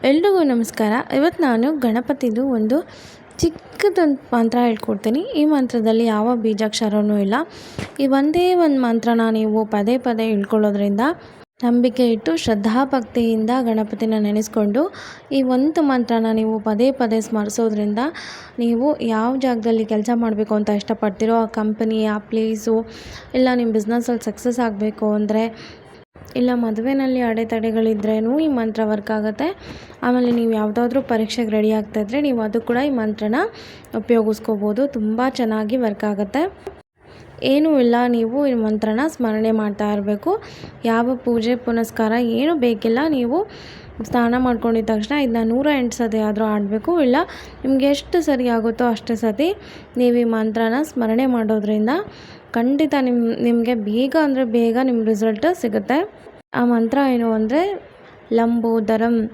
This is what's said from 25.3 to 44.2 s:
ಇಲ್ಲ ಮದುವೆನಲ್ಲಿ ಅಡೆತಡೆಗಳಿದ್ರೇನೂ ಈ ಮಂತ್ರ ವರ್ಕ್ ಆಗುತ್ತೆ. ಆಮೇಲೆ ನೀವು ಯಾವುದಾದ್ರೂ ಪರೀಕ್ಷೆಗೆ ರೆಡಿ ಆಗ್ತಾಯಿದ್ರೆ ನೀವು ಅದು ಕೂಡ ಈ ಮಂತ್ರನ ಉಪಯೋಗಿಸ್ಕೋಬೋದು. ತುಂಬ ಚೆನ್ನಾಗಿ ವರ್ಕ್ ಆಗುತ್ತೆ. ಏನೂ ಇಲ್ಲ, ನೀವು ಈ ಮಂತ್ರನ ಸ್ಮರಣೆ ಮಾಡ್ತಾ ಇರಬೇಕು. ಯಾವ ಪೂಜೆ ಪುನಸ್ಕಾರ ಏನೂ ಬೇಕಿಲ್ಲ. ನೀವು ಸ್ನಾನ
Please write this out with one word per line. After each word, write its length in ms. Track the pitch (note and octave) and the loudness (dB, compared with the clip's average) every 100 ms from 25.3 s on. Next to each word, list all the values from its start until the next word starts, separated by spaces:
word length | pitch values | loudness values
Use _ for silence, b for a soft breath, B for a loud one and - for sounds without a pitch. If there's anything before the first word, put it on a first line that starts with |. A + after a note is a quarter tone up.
| G#3+ A3+ A3+ B B B B - - - B3+ | 0 0 -6 B B B B -20 -20 -8 -2
ಇಲ್ಲ 120 | B3 B3 | 0 0
ಮದುವೆನಲ್ಲಿ 560 | A3+ A3 A#3+ C#4 C4+ B3+ A#3+ | 0 -2 -2 0 0 0 0
ಅಡೆತಡೆಗಳಿದ್ರೇನೂ 1040 | A3 A3+ A3+ A3 A3 A3+ G#3+ G#3+ A3 A3 C#4 D#4+ | -2 -2 -2 0 0 0 0 0 0 0 0 0
ಈ 20 | C4 | 0
ಮಂತ್ರ 240 | A3+ A3 A3 | -2 -2 -2
ವರ್ಕ್ 200 | G#3+ G#3 A3 | -2 -2 -4
ಆಗುತ್ತೆ. 280 | G#3+ G#3+ D4+ G4 B B B B B3 | -2 -2 -4 -4 B B B B 0
ಆಮೇಲೆ 260 | B3 B3 A#3+ | 2 2 2
ನೀವು 120 | A#3 A3 | 0 0
ಯಾವುದಾದ್ರೂ 420 | G#3+ G#3 A#3+ B3+ C4 | 0 0 0 0 0
ಪರೀಕ್ಷೆಗೆ 400 | A3+ A3 - A3+ G#3+ | -2 0 -2 -2 2
ರೆಡಿ 160 | G#3+ A3 | 2 0
ಆಗ್ತಾಯಿದ್ರೆ 420 | G#3+ G#3+ G#3 C4 D4 | -2 -4 -2 -2 0
ನೀವು 140 | A#3+ G#3+ | 0 -2
ಅದು 140 | A3+ A3+ | -4 -2
ಕೂಡ 100 | A#3+ C#4+ | 0 0
ಈ 20 | B3+ | 0
ಮಂತ್ರನ 400 | G#3+ G#3+ G#3+ A#3+ G#4+ B B B B A3+ | -2 -2 -2 0 -2 B B B B -8
ಉಪಯೋಗಿಸ್ಕೋಬೋದು. 840 | G#3 A#3 A3 G#3+ A3 G#3+ G#3 G#3 C#4 C4+ | 0 2 2 -2 -2 -2 -2 0 -2 -2
ತುಂಬ 260 | G#3+ A3+ B3+ C4 | -2 0 -2 0
ಚೆನ್ನಾಗಿ 380 | A3+ A3 G#3+ B3+ A#3 | -2 0 -2 0 -2
ವರ್ಕ್ 180 | G#3 G#3+ | -2 -4
ಆಗುತ್ತೆ. 320 | G3+ G3+ C4 F#4 - - - _ _ - B B B - | -2 -2 -2 -2 -4 -16 -16 _ _ -20 B B B 0
ಏನೂ 160 | C#4 D#4 D4 | 2 4 4
ಇಲ್ಲ, 120 | A#3+ A#3+ B3 A#3+ | 4 2 2 0
ನೀವು 220 | A3+ C4 C#4+ | 0 0 0
ಈ 20 | A#3+ G#3+ | 0 0
ಮಂತ್ರನ 360 | G#3+ A3 A3 D#4 - | 0 0 0 -2 -2
ಸ್ಮರಣೆ 380 | A#3 G#3+ A3 A3 | -2 0 0 0
ಮಾಡ್ತಾ 260 | G#3 G3+ G#3 G#3 | -2 -2 -2 -2
ಇರಬೇಕು. 380 | G3 G3+ D#4+ G#4+ B B B B A3+ | -2 -2 -2 -2 B B B B 0
ಯಾವ 240 | A3+ A#3+ B3+ A#3+ | 0 0 -2 0
ಪೂಜೆ 300 | A#3 A3 B3 B3 | 0 0 -2 0
ಪುನಸ್ಕಾರ 440 | A#3 A3+ - A3 A3+ A#3+ A3+ | -2 -2 -2 0 2 0 0
ಏನೂ 160 | D4 E4 A#3+ | 0 2 0
ಬೇಕಿಲ್ಲ. 340 | G#3+ A#3 A3+ D#4+ C#4 | 0 0 0 0 0
ನೀವು 220 | A#3+ D4+ G#4 B B B B - A3 | 0 -2 -4 B B B B -14 -4
ಸ್ನಾನ 260 | B3 | 0